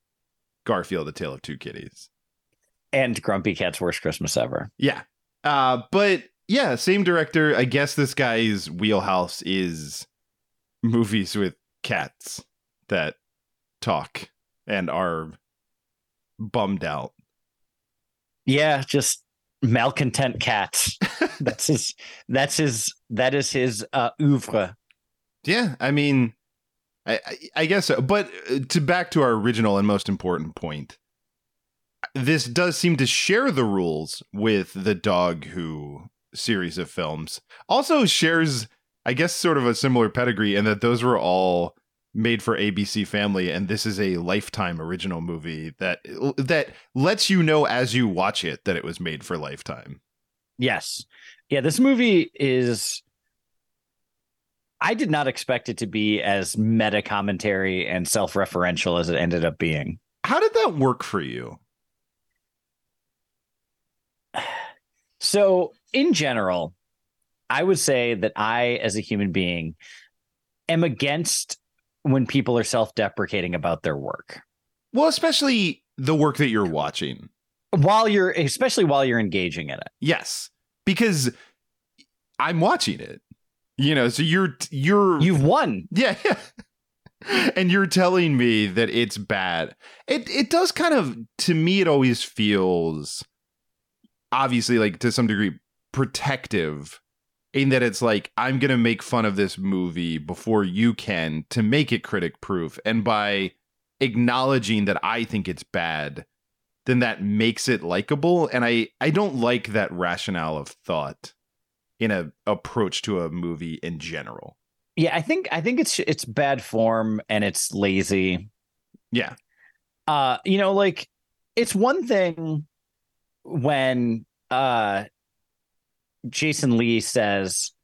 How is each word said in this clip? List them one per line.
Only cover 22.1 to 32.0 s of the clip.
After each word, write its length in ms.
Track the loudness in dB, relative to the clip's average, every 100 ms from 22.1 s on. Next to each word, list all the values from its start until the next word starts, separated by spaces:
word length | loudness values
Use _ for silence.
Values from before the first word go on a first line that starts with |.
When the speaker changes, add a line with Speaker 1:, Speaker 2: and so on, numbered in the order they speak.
| -18 -2
Speaker 2:
that's 260 | 0 0 0
his, 380 | 0 0 -6 -8 -10
that 240 | 0 0 2
is 160 | 0
his, 340 | 0 0 -2 -4
uh, 200 | -2 -2 2
oeuvre. 520 | 2 2 2 -2 -2 -6 _ _ _ _ _ _
Speaker 1:
Yeah, 320 | -2 0 0 -2
I 100 | -2
mean, 420 | 2 2 2 2 -2 _ _ _ _ _ _ -4
I, 140 | -4 -4
I, 120 | -16 -10 -4
I 80 | 0
guess 220 | 0 2
so. 120 | 0
But, 300 | 2 0 0 -8 -4
uh, 100 | -4 0
to, 100 | -2
back 320 | 2 0 2
to 100 | 2
our 100 | 4
original 460 | 4 2 2 2 4
and 80 | 4
most 220 | 2 0
important 480 | -2 -2 -2 -4 -8
point, 420 | -8 -8 -12 -18 _ _ _ _ _ _ _ _ _ -16